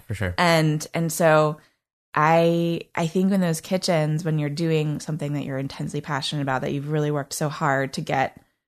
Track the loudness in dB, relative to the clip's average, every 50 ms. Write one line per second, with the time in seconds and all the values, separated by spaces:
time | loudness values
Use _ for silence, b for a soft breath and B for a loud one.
0 | -6 -8 -6 -4 -4 -2 0 0 2 4 4 4 4 2 2 0 -2 -4 -4 -2
1 | -2 -2 0 2 4 6 6 6 4 4 0 b b b b b _ _ _ _
2 | _ _ -2 2 4 4 6 6 4 4 2 2 0 0 -2 -4 -6 -8 -6 -4
3 | -4 -2 0 0 2 2 2 2 2 2 0 -2 -2 -2 -2 -2 0 0 2 2
4 | 2 0 0 0 0 0 0 0 0 -2 -2 -2 0 2 2 2 0 0 -2 -4
5 | -6 -6 -6 -4 -4 -4 -4 -4 -4 -4 -4 -6 -6 -6 -6 -8 -8 -6 -6 -6
6 | -6 -4 -4 -4 -4 -4 -4 -4 -2 -2 -2 -2 -2 -4 -4 -4 -4 -2 -2 0
7 | 0 0 0 -2 -4 -6 -6 -4 -4 -4 -2 -2 0 0 2 2 0 -2 -4 -6
8 | -4 -2 0 0 0 -2 -4 -10 -20 _ _ _ _